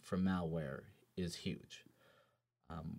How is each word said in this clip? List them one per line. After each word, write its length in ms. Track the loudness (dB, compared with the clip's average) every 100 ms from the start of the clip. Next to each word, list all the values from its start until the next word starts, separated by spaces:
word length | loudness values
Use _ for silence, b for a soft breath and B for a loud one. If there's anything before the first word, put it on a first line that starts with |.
from 220 | -2 4 6
malware 540 | 4 2 0 -2 -4 -10 -18 _ -4
is 200 | -2 -2
huge. 480 | -4 -4 -6 -16 -18 b b b b b b _ -12
Um, 260 | -8 -6